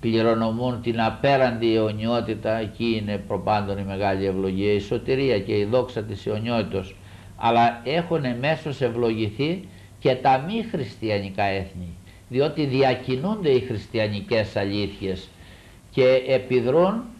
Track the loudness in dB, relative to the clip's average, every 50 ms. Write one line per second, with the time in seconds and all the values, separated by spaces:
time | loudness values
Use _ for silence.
0 | 0 2 2 4 4 4 2 2 2 0 0 -2 -2 -2 -4 -4 -2 -2 0 0
1 | 0 0 0 0 2 4 4 6 4 2 2 2 2 2 4 4 2 2 0 -2
2 | -2 0 0 0 0 -2 -4 -4 -2 -2 -2 -2 -2 -6 -6 -2 0 0 0 0
3 | 0 -2 -4 -4 -4 -4 -4 -2 0 0 0 0 0 -2 -4 -4 -4 -4 -4 -2
4 | 0 0 0 0 0 0 0 0 0 0 0 0 2 2 2 2 0 -2 -4 -4
5 | 0 0 0 0 2 2 2 0 0 0 0 0 0 2 2 0 0 0 -4 -6
6 | -6 -6 -8 -8 -4 -4 -4 -4 -2 -2 -2 -2 -2 -2 -4 -4 -6 -6 -12 -18
7 | -20 -20 -20 -20 -20 -20 -12 -2 0 2 4 6 4 4 2 -2 -6 -2 -2 -2
8 | -2 0 -2 -2 0 -2 -4 -2 0 -2 -2 -2 -2 -8 -4 -2 -2 -2 0 0
9 | 0 0 0 0 -2 -4 -2 -2 -2 -2 -2 -4 -8 -14 -20 -20 -20 -20 -20 0
10 | 2 2 2 4 4 4 4 4 2 -2 -4 -4 -4 -4 -4 -6 -6 -6 -8 -6
11 | -4 -2 0 0 -2 -4 -4 -2 0 0 0 -2 -4 -6 -8 -10 -10 -10 -12 -14
12 | -18 -20 -20 -20 -16 -6 0 0 0 0 0 -2 -2 0 2 4 4 4 2 0
13 | -2 -4 -4 -2 -2 -2 -2 0 2 4 4 2 2 0 -6 -6 -6 -4 -2 -2
14 | 0 0 -2 -4 -4 0 0 0 0 0 -2 -2 -2 0 0 -2 -2 -4 -4 -6
15 | -6 -6 -4 -6 -8 -14 -20 -20 -20 -20 -20 -20 -20 -20 -20 -20 -20 -8 0 4
16 | 4 6 6 4 4 2 0 0 0 2 0 2 2 4 4 4 4 4 2 -2
17 | -6 -8 -16